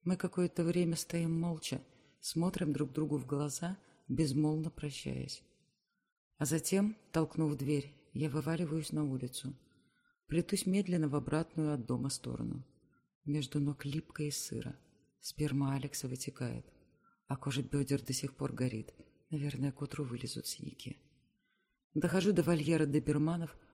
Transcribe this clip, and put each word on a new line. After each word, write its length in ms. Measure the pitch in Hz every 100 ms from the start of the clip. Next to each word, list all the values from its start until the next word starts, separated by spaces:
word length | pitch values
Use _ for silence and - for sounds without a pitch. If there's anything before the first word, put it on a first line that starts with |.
| 170
Мы 100 | 185
какое-то 460 | 180 - 175 -
время 320 | 165 175 170
стоим 420 | 165 - 170 165 165
молча, 460 | 170 156 - - - - - _
смотрим 520 | - 160 175 190 156
друг 200 | 143 143
другу 240 | 151 151 147
в 100 | 127
глаза — 500 | 143 147 - 170 190 - _ -
безмолвно 640 | 139 156 135 151 156 160
прощаясь. 720 | - 147 139 139 127 131 - _ _ _ _ _ _ _ _ _ _
А 60 |
затем, 520 | 147 156 - 190 208 214 -
толкнув 460 | 160 156 - 156 143
дверь, 360 | 139 147 135 - _
я 180 | - 151
вываливаюсь 600 | 147 147 165 165 156 147
на 100 | 151
улицу. 540 | 147 131 123 - 131 131 _ _ _ _ _ _ -
Плетусь 360 | 160 170 202
медленно 440 | - 196 190 175 151
в 80 | 143
обратную 580 | 127 151 160 - 151
от 120 | 143 110
дома 240 | 123 135
сторону. 540 | - 123 120 117 131 - _ _ _ _ _
Между 340 | 143 151 131 151
ног 260 | 143 135
липко 380 | 143 151 - -
и 80 | 147
сыро. 460 | 139 - - - - _ _ _ _
Сперма 560 | - - 151 135 139
Алекса 320 | 135 139 - 127
вытекает, 580 | 127 - - 127 120 - - _ _ _ _ _
а 100 | 135
кожа 260 | 139 127
бедер 380 | 135 143 135 139
до 120 | -
сих 240 | 131 139 -
пор 160 | 135
горит. 420 | 117 127 110 - - - _ _
Наверное, 420 | 151 143 127 139
к 100 | -
утру 220 | 143 -
вылезут 420 | 135 120 135 123 -
синяки. 520 | - - - - - _ _ _ _ _ _ _ _ _
Дохожу 380 | 151 170 185 185
до 120 | 175
вольера 420 | 165 165 147 160 147
доберманов 720 | 147 - 147 156 170 165 - -